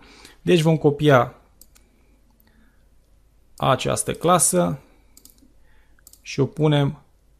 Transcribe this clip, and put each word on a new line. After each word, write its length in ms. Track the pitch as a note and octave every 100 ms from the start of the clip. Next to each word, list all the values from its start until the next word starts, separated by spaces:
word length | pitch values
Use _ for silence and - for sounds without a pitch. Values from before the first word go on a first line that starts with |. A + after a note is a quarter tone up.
| - - - -
Deci 180 | E3+ F3
vom 160 | D#3+ D#3
copia 580 | D3 C#3+ D3 C3 B2 - _ _ - _ _ _ _ _ _ _ _ _ _ _ _ _ _ _ _ _ _ -
această 560 | C#3 B2+ C#3 B2 -
clasă 680 | - E3 F3+ - F3+ F3 C#3+ - _ _ - - _ _ _ - - _ _ - -
și 180 | - -
o 60 | C3
punem 560 | - D3+ D3 C#3+ D3 _ _ _